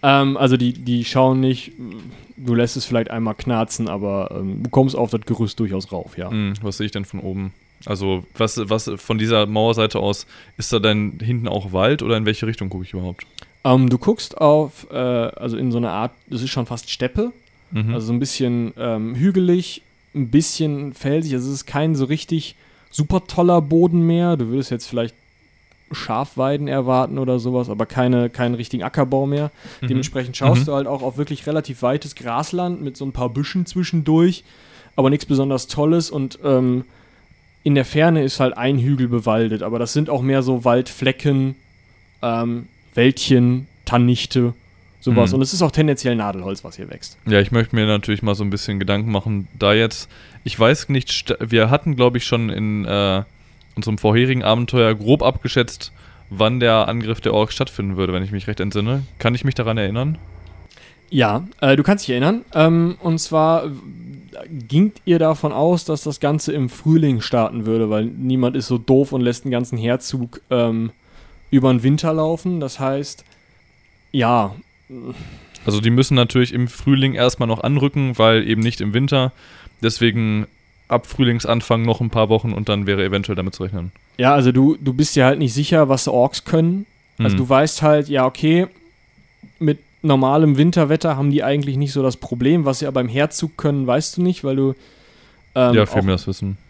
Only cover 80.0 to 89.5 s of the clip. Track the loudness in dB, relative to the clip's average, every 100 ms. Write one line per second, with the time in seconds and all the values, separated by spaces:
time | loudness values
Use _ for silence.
80 | 2 2 0 -2 -4 _ _ _ _ -2
81 | -2 0 2 2 0 -2 0 0 2 0
82 | 0 2 2 2 0 -4 -2 0 0 0
83 | 0 0 -2 -4 -4 -4 -8 -6 -10 -12
84 | _ 0 4 4 4 4 4 2 -4 0
85 | 0 4 4 4 0 -2 0 4 4 2
86 | 0 2 0 0 -2 0 2 0 -8 _
87 | _ _ 0 0 2 4 4 2 2 4
88 | 2 0 0 0 2 2 2 -6 _ _
89 | _ _ _ _ -20